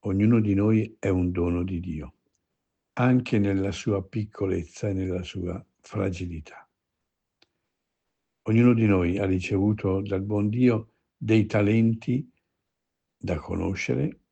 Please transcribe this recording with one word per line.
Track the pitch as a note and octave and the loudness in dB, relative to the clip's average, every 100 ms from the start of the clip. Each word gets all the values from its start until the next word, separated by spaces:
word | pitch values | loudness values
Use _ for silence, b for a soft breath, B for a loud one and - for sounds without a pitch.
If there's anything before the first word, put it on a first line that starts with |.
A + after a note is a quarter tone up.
Ognuno | G#2+ F#2+ G#2+ A#2 | -2 2 4 4
di | G#2 | 2
noi | G2 G#2 A2 A2+ - | 2 4 2 0 -4
è | G2+ | -2
un | F#2 F2+ | 0 0
dono | F2+ F2 F2 | 0 -2 -2
di | F#2 F2+ | -4 -6
Dio, | F2+ D2+ C#2 _ _ _ _ _ _ _ _ | -6 -10 -10 _ _ _ _ _ _ _ _
anche | - B2 B2+ A#2+ A2 | -2 2 2 2 0
nella | G2+ F#2+ G2 | 2 0 -2
sua | F#2 - G2 | -4 -2 -2
piccolezza | F#2+ A2+ G#2 - G2 F2+ E2+ - G#2+ | -2 -8 -8 -4 -2 -2 -6 -8 -4
e | |
nella | F#2+ F#2+ F#2 | -4 -4 -4
sua | F2 G2 F2 F2+ - _ | -6 -8 -8 -8 -12 _
fragilità. | - G#2 G2 F2+ F2+ E2 D#2 - - _ _ _ _ _ _ _ _ _ _ _ _ _ _ _ _ _ | -10 -4 -4 -4 -8 -10 -14 -20 -20 _ _ _ _ _ _ _ _ _ _ _ _ _ _ _ _ _
Ognuno | - A2 A#2+ | 0 6 6
di | A#2 A2 | 6 4
noi | F#2+ F2 F#2+ | 4 2 0
ha | G2 | 0
ricevuto | F#2 F#2 F#2+ G2+ G#2+ G2 F#2+ | -2 0 0 0 0 -2 -2
dal | G2+ F#2+ | -2 -4
buon | G2+ G#2 G#2 | -2 -2 -2
Dio | A2+ B2+ A2 - _ _ | 2 2 2 -4 _ _
dei | _ A2+ A2 | _ 2 2
talenti | G#2 G#2+ G2+ A2+ A2+ A2+ - B2+ - _ _ _ _ _ _ _ _ | 4 2 2 4 2 0 -2 -4 -4 _ _ _ _ _ _ _ _
da | _ G2 E2+ | _ -6 -6
conoscere | - F2 E2+ F#2+ - B2+ D3 - _ | -6 -6 -4 -6 -4 -2 -2 -6 _